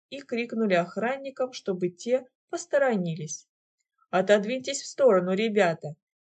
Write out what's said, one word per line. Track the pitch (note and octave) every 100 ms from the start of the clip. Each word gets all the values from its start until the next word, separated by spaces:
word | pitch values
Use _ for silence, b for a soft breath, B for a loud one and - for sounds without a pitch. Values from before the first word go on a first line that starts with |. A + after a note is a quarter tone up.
| _
и | C4+
крикнули | C#4 A#3 A#3 A3 A3
охранникам, | F3+ F3 G3 A3 C#4 C#4 C4+ B3+
чтобы | - - F#3 F3+
те | F3+ A#3 B3+ C4 _ _
посторонились. | F4 - C#4+ C4+ G#3+ F3 D#3+ D3+ - - _ _ _ _ _ _
«Отодвиньтесь | F3+ F#3+ G#3 G#3 C4 C4 C#4
в | -
сторону, | - C4+ F#3+ F3+
ребята, | F#3+ A3+ G#3 F#3 D#3+ D3+ D3+ _ _